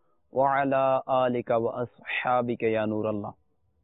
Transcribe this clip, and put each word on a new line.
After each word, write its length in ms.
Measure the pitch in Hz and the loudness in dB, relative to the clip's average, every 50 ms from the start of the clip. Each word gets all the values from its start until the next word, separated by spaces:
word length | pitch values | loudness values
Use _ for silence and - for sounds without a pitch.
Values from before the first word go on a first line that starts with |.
| _ _ _ _ _ _ - | _ _ _ _ _ _ -2
ওয়া 140 | 123 135 139 135 | 0 2 2 2
আলা 320 | 139 139 135 135 135 135 135 131 131 - - 135 127 | 2 2 2 2 2 2 2 2 0 0 0 2 2
আলিকা 340 | 127 127 120 120 113 - 123 | 2 2 0 -2 -2 0 0
ওয়া 140 | 117 113 113 - 123 | 0 0 0 -2 -4
আসহাবিকা 840 | 123 - _ - - - - - - 127 123 123 120 120 117 - 117 | -6 -8 _ -16 -10 -8 -6 -4 -2 0 0 0 0 0 -2 -2 0
ইয়া 160 | 113 110 110 110 | 0 0 0 0
নূরাল্লাহ। 480 | 107 107 107 107 107 107 101 101 - - _ _ _ _ _ _ _ _ _ | 0 -2 -2 -2 -2 -4 -4 -6 -10 -12 _ _ _ _ _ _ _ _ _